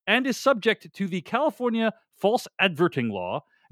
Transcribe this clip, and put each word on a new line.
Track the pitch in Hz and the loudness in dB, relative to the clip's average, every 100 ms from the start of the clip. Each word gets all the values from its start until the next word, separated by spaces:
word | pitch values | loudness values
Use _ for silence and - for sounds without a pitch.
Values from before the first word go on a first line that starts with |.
| - | -2
and | 233 269 | 0 0
is | 226 | 0
subject | 269 247 226 202 165 | 2 2 0 -2 -6
to | - 196 | -8 -4
the | 180 | -4
California | - 233 302 - 247 226 226 - _ _ | -4 -2 0 -2 -2 0 -2 -2 _ _
false | 196 247 - - | 0 0 -4 0
advertising | 190 151 170 139 117 | 0 4 2 2 -2
law | 98 90 131 _ _ - | -4 -6 -6 _ _ -4